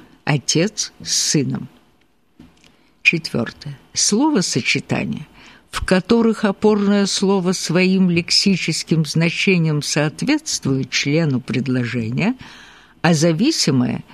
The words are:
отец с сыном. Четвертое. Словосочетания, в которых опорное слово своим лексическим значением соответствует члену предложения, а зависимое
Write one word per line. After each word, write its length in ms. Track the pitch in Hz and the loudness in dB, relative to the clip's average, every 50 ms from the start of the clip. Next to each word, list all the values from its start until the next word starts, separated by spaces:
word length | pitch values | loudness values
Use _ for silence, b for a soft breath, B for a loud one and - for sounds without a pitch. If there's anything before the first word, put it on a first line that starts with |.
| B B B B B | B B B B B
отец 640 | 135 147 135 - - - 156 175 214 - - - - - - | -2 -2 -2 0 0 0 0 0 0 -2 -6 -10 -10 -12 -14
с 120 | - - - | -8 -6 -4
сыном. 560 | - - - - 156 127 131 139 - - - - _ _ _ _ _ _ _ _ _ _ _ _ - - - _ _ _ b b b b b b b | -2 -2 0 0 0 0 -2 -4 -6 -8 -12 -16 _ _ _ _ _ _ _ _ _ _ _ _ -20 -20 -20 _ _ _ b b b b b b b
Четвертое. 800 | - - 175 160 - - - 131 117 - - - - 147 143 - - _ - | -2 0 0 0 -2 -4 -6 -6 -6 -6 -8 -14 -16 -16 -16 -18 -20 _ -6
Словосочетания, 1300 | - - - 202 226 294 320 294 202 170 - - 135 - - - 135 - - 131 - - - - - 151 - B B B B B B B B | -4 -2 0 0 2 2 2 2 0 0 -2 -2 -2 -2 -2 -2 -4 -4 -4 -4 -4 -4 -4 -6 -8 -10 -14 B B B B B B B B
в 160 | - - - | -10 -6 -2
которых 580 | - 190 185 - - 233 233 233 226 214 - - | 0 0 2 2 2 2 4 4 2 2 0 0
опорное 640 | 196 196 - - 214 214 202 202 196 202 202 202 | -2 0 2 2 2 2 2 2 2 2 2 2
слово 460 | 190 - - 196 190 196 190 175 185 | 0 -2 0 0 0 0 2 0 0
своим 580 | 185 - - - 156 180 185 190 190 190 190 175 | -2 -2 -2 -2 0 2 2 4 4 4 4 2
лексическим 960 | 170 170 170 - - - - 202 190 165 - - 160 - - - 170 160 156 | 2 0 0 0 0 2 2 2 2 0 0 -2 -4 -4 -2 0 2 2 2
значением 760 | - - 160 165 170 - - - 202 185 175 160 160 151 147 | 0 0 0 0 0 0 0 2 2 2 2 2 2 0 -2
соответствует 1080 | 139 - - 151 147 156 147 - 175 226 302 294 - - - - - 135 135 135 131 127 | -2 -2 -2 0 0 -2 -2 -2 -2 0 0 0 -2 -4 -6 -4 -2 -2 -2 -2 -2 -4
члену 500 | - - - 143 143 165 165 147 131 120 | -4 -4 -2 0 0 2 2 2 0 -2
предложения, 960 | - - 110 131 117 131 127 127 120 113 117 123 110 107 123 139 165 220 262 - B B B B B B B B B B B B | -2 -2 -4 -2 -2 -2 -2 -2 -2 -2 -4 -4 -4 -4 -2 -2 -2 -2 -2 -4 B B B B B B B B B B B B
а 120 | - 165 175 | 0 2 2
зависимое 920 | 143 156 175 160 156 226 311 320 - - 165 135 123 123 123 117 - - B | 4 4 2 2 2 2 0 0 0 0 2 2 2 2 0 -2 -6 -8 B